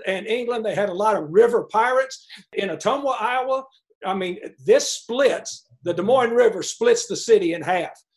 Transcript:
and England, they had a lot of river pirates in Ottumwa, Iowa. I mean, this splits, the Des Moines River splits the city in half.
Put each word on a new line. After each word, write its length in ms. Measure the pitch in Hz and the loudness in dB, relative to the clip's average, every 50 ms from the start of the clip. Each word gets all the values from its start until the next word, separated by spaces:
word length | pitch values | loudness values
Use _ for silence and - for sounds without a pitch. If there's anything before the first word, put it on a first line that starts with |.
| - | -6
and 200 | 185 190 190 190 220 | -6 -6 -4 -4 -4
England, 360 | 220 254 240 233 254 233 220 | -4 -4 -4 -4 -4 -4 -4
they 120 | 214 180 | -4 -2
had 140 | 185 208 196 | -2 -2 -2
a 40 | 175 | -2
lot 240 | 185 208 220 208 175 | -2 0 0 0 0
of 120 | 156 147 | -2 2
river 340 | 160 196 233 233 - 214 - - | 4 4 6 6 4 0 -2 -2
pirates 560 | - 214 233 247 254 262 269 262 - - _ - - - 190 _ - | 0 0 2 2 2 0 0 -2 -6 -16 _ -20 -20 -20 -20 _ -6
in 160 | 202 202 190 | -6 -4 -4
Ottumwa, 460 | 160 - - 202 262 285 285 269 247 233 | -4 -4 -2 -2 -2 0 0 -2 -2 -2
Iowa. 440 | 214 233 247 262 254 269 262 269 262 262 _ _ _ _ _ _ - | -2 -2 -2 -2 -2 -2 -2 -4 -4 -8 _ _ _ _ _ _ -6
I 80 | 185 190 | -6 -4
mean, 260 | 196 190 180 180 196 - - - _ 131 | -4 -4 -6 -6 -8 -12 -14 -16 _ 2
this 220 | 165 226 277 - - | 4 4 4 4 0
splits, 800 | - - - - 226 254 277 226 - - - - - - - _ _ _ - | -6 -8 -8 -6 0 2 2 2 2 0 -6 -10 -16 -16 -18 _ _ _ -6
the 100 | 175 170 | -6 -4
Des 100 | 165 175 | -2 0
Moines 300 | 208 254 262 247 226 233 | 2 2 2 2 2 4
River 280 | 240 240 220 - 185 147 | 4 4 4 2 0 -4
splits 440 | - - - 233 240 233 226 - - | -8 -6 0 2 2 2 2 0 -4
the 80 | 202 | -8
city 380 | - - - 226 202 185 165 165 | -6 2 4 4 4 4 2 -2
in 80 | 165 | -4
half. 380 | 156 170 185 180 160 113 - - _ _ _ | -2 -2 -2 -2 -2 -6 -10 -16 _ _ _